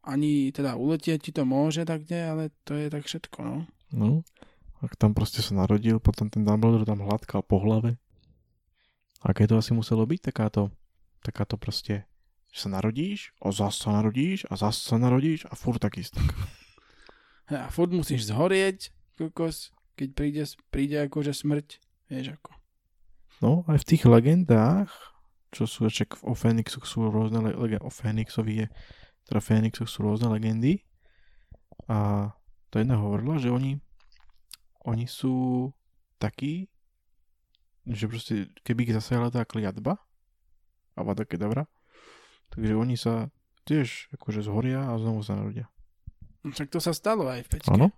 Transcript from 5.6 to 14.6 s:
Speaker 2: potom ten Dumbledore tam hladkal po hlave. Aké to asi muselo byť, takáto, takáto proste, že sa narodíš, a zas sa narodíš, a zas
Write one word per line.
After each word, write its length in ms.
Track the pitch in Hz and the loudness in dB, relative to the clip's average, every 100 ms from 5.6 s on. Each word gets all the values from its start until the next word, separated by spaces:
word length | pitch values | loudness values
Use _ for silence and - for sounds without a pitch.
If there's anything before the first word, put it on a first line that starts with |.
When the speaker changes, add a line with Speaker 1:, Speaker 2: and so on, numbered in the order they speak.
| 95 104 113 110 | 4 4 4 4
Speaker 2:
potom 300 | - 104 107 | 2 2 -2
ten 120 | 107 | 0
Dumbledore 440 | 104 107 113 117 | 2 4 6 4
tam 180 | 107 101 | 2 -2
hladkal 380 | 101 107 - 107 | -2 -4 -2 -6
po 180 | - 98 | 2 2
hlave. 420 | 101 110 117 120 _ _ _ _ _ _ _ _ _ _ _ _ | 4 2 0 -4 _ _ _ _ _ _ _ _ _ _ _ _
Aké 240 | - 98 | 0 4
to 120 | 107 113 | 6 4
asi 160 | 110 | 4
muselo 300 | 117 107 113 | 0 2 0
byť, 180 | 113 170 | 2 0
takáto, 480 | - - 107 - 101 - _ _ _ _ | -4 -2 0 0 -2 -4 _ _ _ _
takáto 380 | - - 101 101 | -12 -6 -4 -4
proste, 500 | - - - 101 - _ _ _ _ | -6 -8 -4 -6 -6 _ _ _ _
že 100 | - | -10
sa 100 | - | -6
narodíš, 640 | - 220 220 170 302 - _ | -2 -2 -2 -4 -4 -10 _
a 140 | - | -6
zas 240 | 98 98 | -2 -2
sa 160 | - - | -2 0
narodíš, 560 | 104 107 117 160 190 - | 2 2 2 0 -2 -6
a 80 | |
zas 220 | 98 | -2